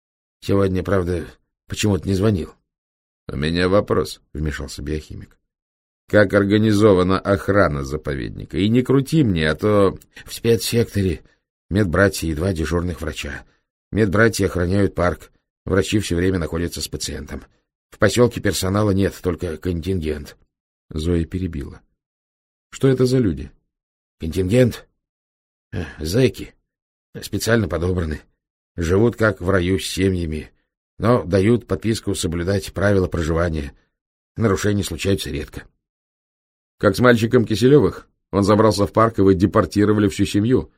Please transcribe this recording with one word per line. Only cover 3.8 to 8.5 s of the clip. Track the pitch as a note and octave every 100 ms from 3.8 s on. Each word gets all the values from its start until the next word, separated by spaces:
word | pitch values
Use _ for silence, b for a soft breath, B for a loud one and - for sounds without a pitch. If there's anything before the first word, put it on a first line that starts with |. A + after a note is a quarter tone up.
| G2+ - C#2+ - _
вмешался | D2 D#2 C#2+ C#2 -
биохимик. | C#2+ D2+ - - - _ _ _ _ _ _ _ _
«Как | G#2 G2+
организована | G2 G2 G#2+ A2 G2+ G#2+ F#2 F2+ F#2+
охрана | F#2+ G2 - G2 F2 D2 C2+
заповедника? | D2 - C2+ A1 G1+ G1+